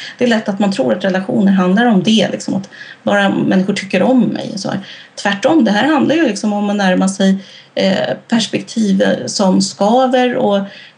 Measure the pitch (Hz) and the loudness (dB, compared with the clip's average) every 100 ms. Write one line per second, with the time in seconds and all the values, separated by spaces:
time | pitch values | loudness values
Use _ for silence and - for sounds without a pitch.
0 | - - 247 220 214 196 202 196 254 202 | -10 -4 0 0 -2 -2 0 0 0 0
1 | 196 185 190 233 196 190 180 196 240 190 | 0 -2 -2 0 2 2 2 2 4 2
2 | 165 220 - - - 196 - - - - | 2 2 0 -2 -4 -6 -6 -16 -20 -8
3 | - 202 196 196 - 190 190 - - 185 | -2 0 2 0 2 2 0 -4 -2 0
4 | 202 254 190 - - - - 196 - - | 2 2 2 -2 -8 -8 -6 -8 -8 -18
5 | - - 202 196 277 330 214 208 269 302 | -20 -8 -4 0 2 2 2 2 2 2
6 | 226 320 277 196 214 208 208 208 190 185 | 2 2 0 -2 -4 -2 -2 0 2 2
7 | 190 - 190 190 - - - - 190 - | 0 2 2 0 -4 -20 -8 -2 0 0
8 | - - - 233 - - - 233 208 190 | -2 -6 -2 -2 -2 -6 -6 -2 0 2
9 | 196 - - - 190 196 196 - 202 247 | 2 0 -4 -2 2 2 0 0 2 2
10 | 254 254 247 247 208 196 196 - - | 2 2 0 0 0 0 -4 -12 -20